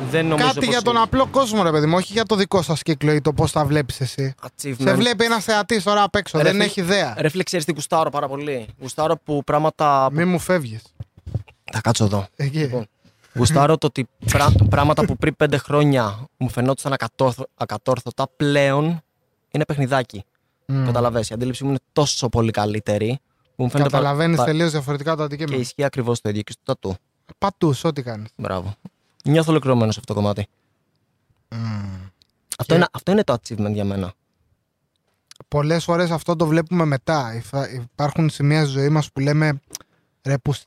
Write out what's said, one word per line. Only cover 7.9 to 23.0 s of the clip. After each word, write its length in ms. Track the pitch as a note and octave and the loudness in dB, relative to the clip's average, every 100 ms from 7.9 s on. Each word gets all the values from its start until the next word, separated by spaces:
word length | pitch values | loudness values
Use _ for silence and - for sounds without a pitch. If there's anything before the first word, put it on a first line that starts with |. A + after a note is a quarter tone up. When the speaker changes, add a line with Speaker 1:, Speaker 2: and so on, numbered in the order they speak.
| E3 D#3 | 0 2
Speaker 1:
πάρα 180 | C#3+ C#3 | 0 -4
πολύ; 400 | C#3 D3 C3 A2 - | -4 -6 -6 -8 -14
Γουστάρω 380 | C3 - D#3 D#3+ | -12 -2 0 0
που 200 | - C#3+ | 0 -4
πράγματα 640 | C3 D3 D#3 - D3+ C#3 C3+ | 0 0 0 2 2 4 2
Speaker 2:
Μη 140 | D3 F3+ | 2 2
μου 140 | F3 | 0
φεύγεις. 420 | - F3+ A#2+ A2 - _ - _ - - - _ - | 0 0 0 -10 -16 _ -20 _ -10 -8 -10 _ -8
Speaker 1:
Θα 100 | G#2+ | -4
κάτσω 220 | A2 A#2 G#2+ | 0 2 2
εδώ. 220 | G2+ G2 - | 0 -6 -6
Speaker 2:
Εκεί. 220 | C#3 D#3 | -4 -2
Speaker 1:
Λοιπόν, 260 | C#3+ A#2+ G#2+ _ _ _ _ | -2 -4 -8 _ _ _ _
γουστάρω 440 | A#2+ B2 C#3 D3 D#3+ | 0 2 4 4 4
το 100 | D#3+ | 0
ότι 200 | - A#2+ _ A#2 | -2 -8 _ -2
πρά-, 200 | C#3+ C#3+ - - | 2 4 6 6
πράγματα 360 | C#3 D3 D3+ G3 | 4 4 2 0
που 120 | B2+ | 0
πριν 180 | D#3 - | -2 2
πέντε 220 | D3+ C#3+ | 0 0
χρόνια 680 | - D3 D3 C3 G#2+ G#2 C3+ - | 0 2 4 4 0 -4 -14 -6
μου 120 | B2 | -4
φαινόντουσαν 440 | A#2+ B2+ C3+ C#3+ | 0 -2 -2 -2
ακατόρθω-, 560 | C3+ - - C3 A#2+ C3 _ | -4 -6 0 0 0 -12 _
ακατόρθωτα, 720 | A#2 G#2+ - A#2+ A#2+ - C3+ - | -8 -4 -2 -2 -4 -6 -6 -2
πλέον 640 | D3 C#3+ C#3 C#3+ D#3 E3 _ _ _ _ _ | 0 2 2 2 0 -4 _ _ _ _ _
είναι 140 | C#3+ D3+ | -4 -2
παιχνιδάκι. 580 | D3 B2+ C3+ A#2+ G#2 - _ _ _ - | 0 0 0 -2 -10 -18 _ _ _ -4
Speaker 2:
Μμμ. 200 | C3+ B2+ | -2 0
Speaker 1:
Καταλαβες, 440 | A#2+ A#2+ A#2 G#2+ | 2 2 0 -4
η 40 | |
αντίληψή 300 | A2+ B2+ A#2+ | -4 -6 -4
μου 60 | C#3 | -4
είναι 100 | C3+ _ | -4 _
τόσο 360 | - C#3+ - B2 | 0 0 0 -2
πολύ 220 | A#2+ A2+ | 0 0
καλύτερη, 680 | G#2 G#2 G#2+ - G#2 | 0 -2 -2 -2 0